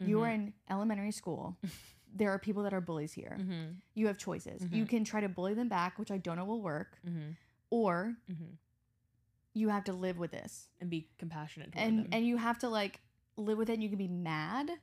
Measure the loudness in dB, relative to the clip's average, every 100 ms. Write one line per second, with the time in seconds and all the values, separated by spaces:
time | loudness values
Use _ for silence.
0 | 4 6 4 2 -2 -6 -4 0 2 0
1 | -2 -4 -4 -4 -6 -6 -8 -8 -18 -20
2 | -8 2 2 2 0 0 2 0 0 -2
3 | -2 -6 -8 -4 -4 -4 -6 -10 -6 2
4 | 2 2 -2 -4 -6 -6 -2 0 2 2
5 | 2 0 0 0 0 0 0 2 0 -2
6 | -4 -2 -2 -2 -2 -2 -2 -2 -4 -10
7 | -6 -4 -6 -10 _ _ 0 4 4 4
8 | 0 -4 -8 -8 -8 -14 _ _ _ _
9 | _ _ _ _ _ 0 2 2 0 -2
10 | 0 0 -4 -4 -10 -12 -16 -8 -4 -4
11 | -6 -10 -8 -8 -8 -10 -8 0 4 4
12 | 4 2 4 4 2 0 0 2 0 -4
13 | _ _ _ -4 0 2 2 2 0 0
14 | 0 0 0 0 0 -2 -2 -6